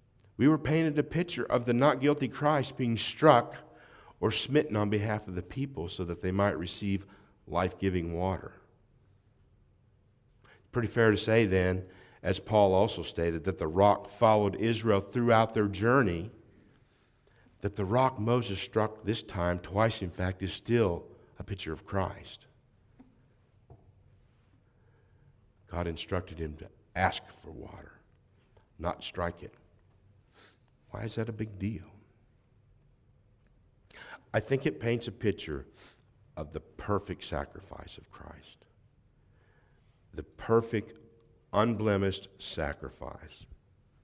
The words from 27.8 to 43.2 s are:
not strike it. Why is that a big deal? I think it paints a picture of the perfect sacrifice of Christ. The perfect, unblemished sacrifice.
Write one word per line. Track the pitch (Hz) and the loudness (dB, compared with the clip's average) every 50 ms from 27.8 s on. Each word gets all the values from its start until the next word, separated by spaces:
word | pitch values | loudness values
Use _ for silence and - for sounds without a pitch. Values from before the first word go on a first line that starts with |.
| - - - - _ _ _ _ _ _ _ _ _ _ _ _ _ _ _ - | -20 -20 -20 -20 _ _ _ _ _ _ _ _ _ _ _ _ _ _ _ -8
not | 82 85 - - | -6 -6 -6 -6
strike | - - - 92 87 87 85 - | -8 -10 -6 -4 -4 -4 -4 -8
it. | - - - - _ _ _ _ _ _ _ _ _ _ _ _ _ _ _ - - - _ _ _ _ _ _ _ _ | -14 -18 -20 -20 _ _ _ _ _ _ _ _ _ _ _ _ _ _ _ -20 -20 -20 _ _ _ _ _ _ _ _
Why | - - 110 | -12 -10 -10
is | 113 - | -8 -6
that | 117 110 117 | -6 -6 -6
a | |
big | 113 107 110 107 107 92 | -6 -8 -8 -8 -6 -6
deal? | 98 104 113 80 - - - - - _ _ _ _ _ _ _ _ _ _ _ _ _ _ _ _ _ _ _ _ _ _ _ _ _ _ _ _ _ _ _ _ _ _ _ _ - - - - - - - _ _ - | -4 -4 -4 -6 -12 -16 -20 -20 -20 _ _ _ _ _ _ _ _ _ _ _ _ _ _ _ _ _ _ _ _ _ _ _ _ _ _ _ _ _ _ _ _ _ _ _ _ -20 -20 -20 -20 -20 -20 -20 _ _ -4
I | 110 | -2
think | - - 139 139 - | -2 0 -2 -2 0
it | 156 - - | -2 -4 -2
paints | - 117 117 120 - - | -2 -2 -2 -2 -4 -6
a | |
picture | 98 - - 107 95 - - - 76 69 64 - - - - - - _ _ _ _ _ _ _ - | -8 -4 -2 -2 -2 -2 -4 -8 -8 -8 -10 -12 -20 -20 -20 -20 -20 _ _ _ _ _ _ _ -12
of | - 78 73 | -12 -10 -10
the | 78 76 | -10 -14
perfect | - - - - - - 104 95 - - 87 - - | -14 -16 -18 -8 -4 -2 -2 -2 -2 -4 -10 -10 -8
sacrifice | - - 73 71 - - - - - - - - - - - | -6 -6 -6 -6 -8 -12 -18 -20 -18 -18 -16 -16 -16 -18 -20
of | - - | -20 -20
Christ. | - - - - - - - - - _ _ _ _ _ _ _ _ _ _ _ _ _ _ _ _ _ _ _ _ _ _ _ _ _ _ _ _ _ _ _ - | -20 -20 -20 -18 -20 -20 -20 -20 -20 _ _ _ _ _ _ _ _ _ _ _ _ _ _ _ _ _ _ _ _ _ _ _ _ _ _ _ _ _ _ _ -14
The | - | -14
perfect, | 78 - - - - - 117 113 113 - - 107 101 - - - - - - _ _ _ _ _ _ _ | -14 -14 -16 -8 0 2 2 2 2 2 -2 -6 -6 -6 -12 -20 -20 -20 -20 _ _ _ _ _ _ _
unblemished | - 101 110 120 113 101 107 110 101 98 98 98 92 - - - - - | 2 2 2 2 2 0 0 2 2 2 2 0 -2 -4 -8 -16 -18 -14
sacrifice. | - - - - 80 71 71 - - 67 - - - - - - | -12 -8 -6 -4 -4 -4 -6 -8 -12 -14 -14 -12 -14 -14 -14 -14